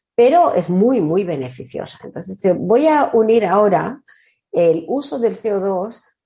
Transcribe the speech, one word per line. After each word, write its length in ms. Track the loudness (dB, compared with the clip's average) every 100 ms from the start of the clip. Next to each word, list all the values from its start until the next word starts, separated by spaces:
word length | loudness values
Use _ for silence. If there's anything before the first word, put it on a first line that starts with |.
| _ 2
pero 380 | 4 4 2
es 160 | 0 -2
muy, 300 | 0 2 2
muy 240 | 0 -2
beneficiosa. 760 | -2 -6 -8 -12 -14 -12 -12 -14
Entonces, 380 | -16 -16 -14 -4
te 100 | -2
voy 360 | -2 2 2 4
a 240 | 2 2
unir 320 | 2 2 2 2
ahora 560 | 2 2 2 -2 -10 _ _ _ _ _
el 320 | 0 2 0 -2
uso 280 | -6 -6 -4
del 160 | -4 -4
C 180 | -4
O 80 | -2
dos 400 | -2 -4 -6 -12 _ _